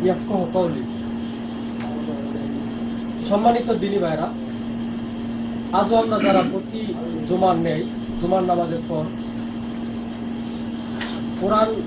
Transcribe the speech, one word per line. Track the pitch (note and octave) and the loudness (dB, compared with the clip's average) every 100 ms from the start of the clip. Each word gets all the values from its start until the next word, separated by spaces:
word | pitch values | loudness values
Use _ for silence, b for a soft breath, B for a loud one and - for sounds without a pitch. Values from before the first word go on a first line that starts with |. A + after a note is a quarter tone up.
ইয়াফকাহু | F3 F3 - G3 E3+ | 4 2 0 0 2
কওলি। | F#3 F3 D3+ - - - - - - - - - - - - - - - - - - - - - - - - - | 2 2 0 -4 -4 -6 -4 -6 -6 -6 -6 -6 -4 -4 -4 -4 -4 -4 -4 -4 -4 -4 -4 -4 -4 -4 -4 2
সম্মানিত | G3+ A#3 A#3 A#3 | 4 6 4 2
দিনী | G3 G3 G3+ | 0 2 2
ভাইরা, | E3+ D#3 A#3 - - - - - - - - - - - - - - | 2 0 -2 -4 -6 -6 -6 -4 -4 -4 -6 -6 -4 -4 -4 -4 0
আজও | F#3 A3+ A3+ | 2 6 4
আমরা | A3+ G#3+ | 4 4
যারা | - F#3+ - | 6 6 4
প্রতি | F#3+ - - A3 F3 - - - | 0 -4 -4 -4 -4 -4 -4 0
জুমার | F3+ F#3+ E3+ | 4 6 6
নেই, | E3 D#3 - - - - | 2 0 -2 -4 -6 -2
জুমার | F3 F#3+ | 2 4
নামাজের | F3+ E3+ E3 E3 - | 4 2 2 -2 -2
পর | E3 D#3 - - - - - - - - - - - - - - - - - - - - - - - | -2 -2 -4 -6 -6 -6 -6 -6 -6 -6 -6 -6 -6 -6 -4 -4 -4 -4 -4 -4 -6 -4 -4 -4 -2
কোরআন | F#3 G#3+ A3 A3 | 2 4 4 2